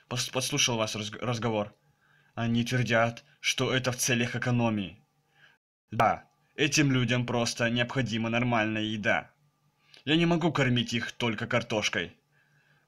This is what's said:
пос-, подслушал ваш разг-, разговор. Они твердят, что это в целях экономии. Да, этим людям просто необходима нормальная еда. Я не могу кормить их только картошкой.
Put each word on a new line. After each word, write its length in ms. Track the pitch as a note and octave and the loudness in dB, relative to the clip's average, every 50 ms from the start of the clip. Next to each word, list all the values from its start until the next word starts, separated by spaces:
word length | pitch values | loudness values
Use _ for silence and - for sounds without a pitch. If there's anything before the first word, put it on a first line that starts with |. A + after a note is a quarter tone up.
| _ _ | _ _
пос-, 220 | - B2 B2 - | -6 -4 -4 -4
подслушал 460 | - B2+ B2+ - D3 C#3+ - C3 A#2+ | -4 -4 -4 -2 0 0 0 0 0
ваш 180 | A2+ A2 G#2+ - | 0 -2 -2 -4
разг-, 240 | G#2+ G#2+ G#2 A2 - - | -6 -8 -8 -8 -6 -4
разговор. 520 | A#2 A#2+ A2+ A2 A#2+ A2 G#2+ G#2 - - _ _ _ _ _ _ _ _ _ _ _ _ | -4 -4 -2 -2 -2 0 -2 -2 -4 -8 _ _ _ _ _ _ _ _ _ _ _ _
Они 280 | - A#2 A#2 A#2 A#2 A#2 | -6 -2 0 0 0 0
твердят, 640 | A#2 B2+ B2+ A#2+ G2+ A#2+ A2+ A#2 A#2 A#2 - - _ _ _ | 0 0 0 0 2 4 4 4 2 0 -6 -14 _ _ _
что 340 | - - - - C3+ A#2 A#2 | -4 -4 -2 0 0 0 0
это 160 | C3 B2+ C3 | 0 0 -2
в 60 | A#2+ | -2
целях 400 | - - - B2+ A#2 A#2+ A#2+ - | -2 0 0 0 0 0 -2 -4
экономии. 680 | A#2+ - B2+ B2 A#2+ A#2 A#2 A2 G#2 G2 E2+ - - _ _ _ _ _ _ _ _ - - _ _ _ _ _ _ _ _ | -4 -2 0 0 2 2 2 0 -2 -4 -6 -10 -16 _ _ _ _ _ _ _ _ -20 -20 _ _ _ _ _ _ _ _
Да, 380 | - A2+ - G#2 F2 D#2+ - _ _ _ _ _ _ | 0 2 2 2 2 0 -4 _ _ _ _ _ _
этим 380 | - D3 D#3 D3 D#3 D3 C#3 C3 | -2 0 2 2 2 4 4 4
людям 340 | B2+ B2 A#2+ B2+ B2 B2 | 2 2 2 0 0 0
просто 440 | B2+ B2 B2+ A#2 A#2 - - A#2+ A#2 | 0 0 0 0 -2 0 0 0 0
необходима 580 | A#2 B2 A#2+ A#2+ - C#3 B2+ G#2 A2 A2+ A2+ A2+ | 0 0 -2 -2 -2 -2 -2 -2 -2 -2 -2 -2
нормальная 540 | A2+ A#2 B2 B2 A#2+ A2+ G#2+ G#2+ A2 A2 G#2+ | 0 0 2 2 2 2 2 0 0 -2 -2
еда. 480 | G#2+ A2 G#2+ G2+ A2+ G2+ E2 - - _ _ _ _ _ _ _ _ _ _ _ _ - - - | -4 -4 -2 0 0 0 0 -2 -4 _ _ _ _ _ _ _ _ _ _ _ _ -20 -12 -2
Я 120 | B2+ D3+ | 0 2
не 100 | E3 E3+ | 4 4
могу 260 | E3 E3+ E3 E3 E3+ C3+ | 4 2 2 2 2 2
кормить 400 | D3 C3+ B2+ B2 B2 A2+ - A2+ | 2 4 4 4 2 0 0 -2
их 200 | A#2+ A#2 - - | -4 -4 -6 -4
только 340 | - A#2+ A#2 G#2+ G#2 A#2+ | -2 -2 -2 0 -2 -2
картошкой. 720 | A2+ - A#2+ - - A#2 G#2+ G2+ - - G#2+ F2 E2+ - _ _ _ _ _ _ _ _ _ _ _ _ _ _ | -2 -2 -2 0 0 -2 -2 0 0 -2 -2 -4 -4 -8 _ _ _ _ _ _ _ _ _ _ _ _ _ _